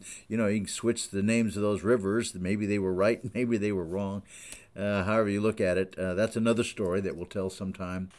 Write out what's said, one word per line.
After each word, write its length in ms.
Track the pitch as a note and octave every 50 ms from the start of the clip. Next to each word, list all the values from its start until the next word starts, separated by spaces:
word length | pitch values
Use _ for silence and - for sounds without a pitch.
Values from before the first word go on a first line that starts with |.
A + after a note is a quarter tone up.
| - - - - - -
you 80 | A2
know, 100 | A#2 A2
you 140 | G2+ G#2+ G#2+
can 80 | G2 -
switch 400 | - - - A#2+ A#2 - - -
the 120 | G2+ G2
names 360 | G2 A2 A2+ A#2 A2+ G#2 F2+
of 40 | G#2
those 220 | G#2 G#2 G#2 F2 D#2
rivers. 500 | G#2+ B2+ A2+ F#2+ G2 G#2 A#2 A2 - -
Maybe 320 | F#2 F2+ F#2 G#2 G#2 G#2+
they 140 | G2+ G#2 G2+
were 140 | F#2+ F#2+ F2+
right, 280 | F2+ G2 A2+ A#2 - -
<laughs> 80 | G2 -
maybe 220 | A#2 B2+ A#2 A#2
they 160 | G2+ G2+ G#2 G2+
were 100 | F#2 E2+
wrong. 400 | D#2+ F#2 G2 G2+ G2 G2+ G2 - - - - - - - - - - -
Uh, 300 | - G2+ G#2 G2+ G2 F2+
however 240 | G#2 G#2+ A2+ A2 G2+
you 120 | G2+ G#2
look 180 | G#2 A2 A2 -
at 180 | G2+ F2+ F2+
it, 200 | F#2 F#2+ - - -
uh, 140 | F#2 F#2 F2
that's 220 | F#2+ A2 A2+ -
another 260 | A2+ A2+ A#2 A2+ A2+ A2+
story 380 | - - - G2+ F2 F2+ G2+
that 160 | G2 F2+ C#2+
we'll 80 | E2 F2+
tell 240 | - - G2+ F#2+ F#2+
sometime 600 | - - F#2+ F#2+ F#2 - F#2 F2+ F#2 F#2 F#2 F#2 -